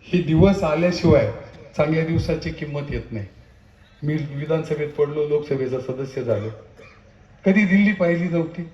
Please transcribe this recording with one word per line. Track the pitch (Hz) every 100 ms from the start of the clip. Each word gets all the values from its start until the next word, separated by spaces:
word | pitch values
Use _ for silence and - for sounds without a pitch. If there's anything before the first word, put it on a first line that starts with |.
हे | - 180
दिवस | 147 160 190 190
आल्याशिवाय | 160 151 175 170 170 151 110 - - - - -
चांगल्या | 151 160
दिवसाची | 160 165 - 156 165
किंमत | 160 151 143 143
येत | 123 -
नाही. | 113 98 - - - _ _ _ _
मी | 147
विधानसभेत | 151 139 139 151 160 156 147 147
पडलो, | - 147 151 147
लोकसभेचा | 147 147 135 127 127
सदस्य | - 127 135 -
झालो, | 117 104 107 - - - - - - - - -
कधी | - 190
दिल्ली | 202 196 202
पाहिली | 202 175 170 175
नव्हती. | 170 160 - 170